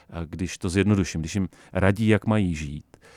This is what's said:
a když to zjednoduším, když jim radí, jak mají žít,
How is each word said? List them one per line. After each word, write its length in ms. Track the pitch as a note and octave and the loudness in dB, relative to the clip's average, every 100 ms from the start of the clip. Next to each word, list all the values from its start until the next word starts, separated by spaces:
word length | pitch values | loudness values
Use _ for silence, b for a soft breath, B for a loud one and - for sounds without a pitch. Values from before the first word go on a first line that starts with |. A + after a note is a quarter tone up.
| B | B
a 140 | E2+ | -12
když 340 | D#2+ E2 F2+ - | -10 -6 -8 -6
to 100 | F#2+ | -2
zjednoduším, 520 | F#2+ F#2+ G2+ F2+ E2+ | 2 4 2 2 -4
když 140 | D#2+ | -4
jim 140 | G#2 F2+ B B | -4 -4 B B
radí, 360 | F#2 F#2+ G2+ G#2+ | 0 2 2 2
jak 180 | G#2 - | 2 2
mají 280 | G#2+ F#2 | 0 0
žít, 420 | D#2 D2+ D2 - _ B | -2 -6 -10 -14 _ B